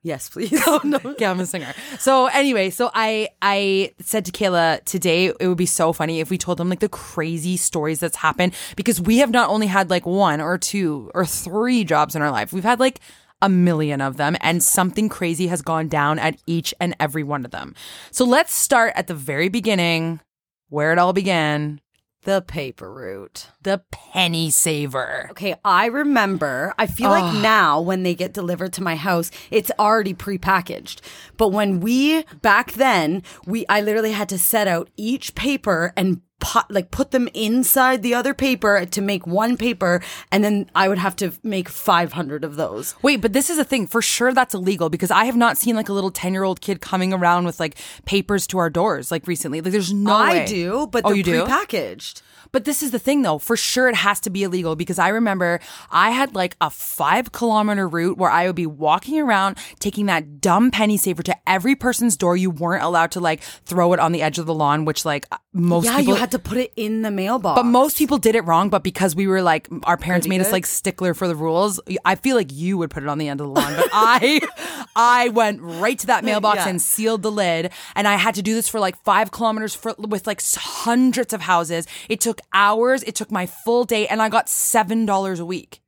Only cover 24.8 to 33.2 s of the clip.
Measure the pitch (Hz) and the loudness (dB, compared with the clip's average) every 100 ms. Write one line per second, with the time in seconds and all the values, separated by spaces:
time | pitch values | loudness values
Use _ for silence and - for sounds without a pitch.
24.8 | 147 131 - 131 - - 196 - 202 180 | -4 -4 -6 -8 -10 -8 -6 -2 2 4
25.8 | 233 262 294 262 196 185 147 131 170 - | 2 0 2 2 2 0 -2 -2 -4 -2
26.8 | 220 - 240 302 175 214 220 220 170 147 | -4 0 4 4 2 0 4 4 4 2
27.8 | 170 185 185 175 185 202 175 175 185 180 | 0 0 0 -2 -6 -6 -6 -4 -6 -6
28.8 | 185 160 180 175 170 - - 214 - - | -4 -4 0 0 -2 -10 -2 -2 -2 0
29.8 | 208 226 196 180 196 190 185 190 180 - | 2 4 0 -6 -6 -4 0 0 0 -12
30.8 | - - - - - - 220 202 202 185 | -14 -18 -20 -20 -20 0 2 2 2 0
31.8 | 208 254 285 320 302 147 226 208 247 220 | 2 2 4 2 -2 -2 2 2 2 0
32.8 | 262 196 156 185 | 2 4 0 -2